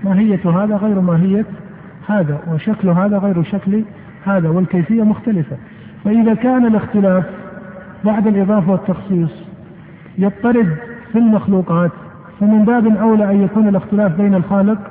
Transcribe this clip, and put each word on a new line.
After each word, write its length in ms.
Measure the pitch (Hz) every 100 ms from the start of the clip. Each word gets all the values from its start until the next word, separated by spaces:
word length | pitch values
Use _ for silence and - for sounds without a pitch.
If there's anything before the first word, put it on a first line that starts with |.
ماهية 600 | 196 190 220 196 180 170
هذا 120 | 214 208
غير 240 | 214 196
ماهية 440 | 180 165 190 202 226 - - - - - -
هذا، 320 | 208 156 147 170
وشكل 360 | 156 - 214 190
هذا 300 | 170 202 202
غير 240 | 196 175
شكل 420 | 160 196 196 208 214 - - -
هذا، 240 | 196 196 160
والكيفية 540 | 170 175 180 160 226
مختلفة. 540 | 214 214 - 196 151 131 - - - -
فإذا 300 | 202 226 226
كان 320 | 220 247 254 233
الاختلاف 580 | 214 - 208 196 185 - - - - - - - -
بعد 220 | 208 220 214
الإضافة 460 | 202 196 214 175
والتخصيص 580 | 185 - 180 - 180 165 - - - - - - - - -
يضطرد 580 | 196 - 240 240 196 156 - - -
في 60 | 220
المخلوقات، 720 | 233 214 - 190 180 170 175 - - - - -
فمن 240 | 208 214
باب 220 | 214 240 226
أولى 440 | 214 226 220 202
أن 120 | 202
يكون 260 | 190 214 214
الاختلاف 520 | 196 - 202 208 160
بين 140 | 202
الخالق 440 | 190 165 196 196 214 -